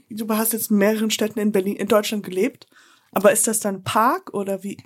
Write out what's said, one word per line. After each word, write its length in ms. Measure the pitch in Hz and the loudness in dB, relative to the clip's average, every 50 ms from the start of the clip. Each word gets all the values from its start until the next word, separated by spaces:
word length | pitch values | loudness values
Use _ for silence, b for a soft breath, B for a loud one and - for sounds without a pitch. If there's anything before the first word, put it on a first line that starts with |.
| - - | -18 -12
du 180 | 220 214 226 208 | -10 -8 -4 -2
hast 240 | 220 214 226 - 233 | -2 0 0 0 -2
jetzt 180 | 220 - - | -2 -2 0
in 60 | 214 202 | 2 4
mehreren 320 | 196 208 220 214 220 214 | 4 4 2 2 0 0
Städten 280 | - - 220 214 - 226 | 0 0 -2 -2 -2 -2
in 120 | 208 208 208 | 0 0 2
Berlin, 240 | 196 185 202 202 | 2 0 0 -2
in 120 | - 208 202 | -4 0 2
Deutschland 340 | 226 208 214 - 220 208 190 | 2 2 2 0 -4 -6 -6
gelebt, 440 | 180 180 185 208 269 - - _ _ b b b b b b b b b | -6 -2 -2 -2 -2 -2 -6 _ _ b b b b b b b b b
aber 200 | 196 190 208 - | 2 4 4 4
ist 140 | 214 - | 4 2
das 140 | 233 220 220 | 0 0 -2
dann 220 | - 208 196 190 190 | -2 -4 -4 -6 -4
Park 500 | - - 220 220 254 320 381 - - - | -2 2 2 2 2 2 0 -4 -6 -8
oder 280 | 208 196 196 196 190 190 | -6 -4 -4 -6 -6 -6
wie, 140 | 202 175 - - | -10 -12 -12 -12